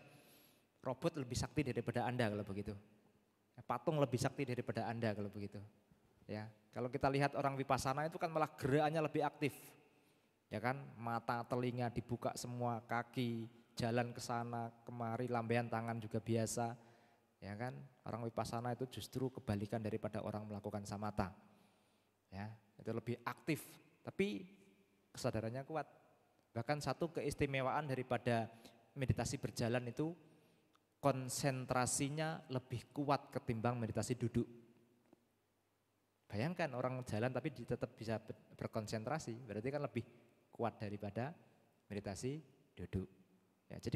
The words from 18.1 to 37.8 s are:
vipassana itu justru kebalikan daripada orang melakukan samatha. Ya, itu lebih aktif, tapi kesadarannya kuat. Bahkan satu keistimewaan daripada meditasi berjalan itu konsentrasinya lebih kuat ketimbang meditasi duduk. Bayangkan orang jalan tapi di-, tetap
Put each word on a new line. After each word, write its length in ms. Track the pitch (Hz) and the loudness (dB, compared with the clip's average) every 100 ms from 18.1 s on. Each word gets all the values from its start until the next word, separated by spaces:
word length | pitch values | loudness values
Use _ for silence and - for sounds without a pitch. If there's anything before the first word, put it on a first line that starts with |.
| 107 117 | -4 -2
vipassana 480 | - 113 117 123 | 0 0 0 -2
itu 140 | 120 127 | -2 -4
justru 420 | - - 127 131 | -6 -8 -2 -2
kebalikan 540 | - - 101 104 113 | -2 0 0 2 0
daripada 400 | 107 110 107 107 | 0 -2 -2 -4
orang 240 | 101 104 107 | -4 -6 -6
melakukan 400 | 101 107 104 101 | -6 -4 -6 -6
samatha. 480 | 101 104 101 92 90 - - - _ _ _ _ _ _ | -4 -2 0 -2 -2 -20 -20 -20 _ _ _ _ _ _
Ya, 180 | 95 107 110 _ - | -8 -8 -10 _ -12
itu 120 | 113 113 | -6 -4
lebih 240 | 117 120 - | -4 -4 -4
aktif, 340 | 123 - 147 - - - _ | -6 -2 -2 -2 -18 -20 _
tapi 460 | - - 196 208 185 - - - _ _ _ | -10 0 0 0 -8 -16 -20 -20 _ _ _
kesadarannya 560 | - 123 110 110 123 135 | -2 0 0 -2 -4 -4
kuat. 200 | 156 - - - _ _ _ _ 117 | -4 -6 -12 -20 _ _ _ _ -4
Bahkan 260 | 117 147 | 0 0
satu 320 | 139 131 170 | 2 0 0
keistimewaan 720 | 151 127 143 143 135 131 127 156 | 0 -2 2 2 4 2 2 2
daripada 640 | 131 127 120 - 117 107 - - - - 139 | 0 2 2 4 4 2 -6 -20 -20 -14 -4
meditasi 400 | 131 110 117 139 | 2 2 2 0
berjalan 480 | - - 117 123 120 | -4 0 2 2 0
itu 180 | 117 156 175 - - - _ _ _ _ _ | 0 -2 -2 -14 -20 -20 _ _ _ _ _
konsentrasinya 1400 | 139 131 127 - 147 131 127 127 120 - 139 151 156 165 - | 4 4 0 2 2 2 2 4 4 2 0 0 -2 -2 -4
lebih 400 | 131 - 117 - | -4 -2 -6 -4
kuat 400 | - 143 139 - | -2 4 4 2
ketimbang 480 | 131 - 113 117 123 | -6 -2 0 2 2
meditasi 400 | 110 110 104 117 | 0 0 0 2
duduk. 320 | 117 117 113 - - - - _ _ - _ _ _ _ _ _ _ _ _ _ _ | 2 2 0 -4 -20 -20 -20 _ _ -20 _ _ _ _ _ _ _ _ _ _ _
Bayangkan 460 | 104 147 180 160 | -2 0 0 -2
orang 320 | 123 127 127 123 | 0 0 -2 -2
jalan 240 | 107 123 | 0 2
tapi 240 | 127 147 | 0 -2
di-, 100 | 123 | -6
tetap 300 | 117 120 | -4 -2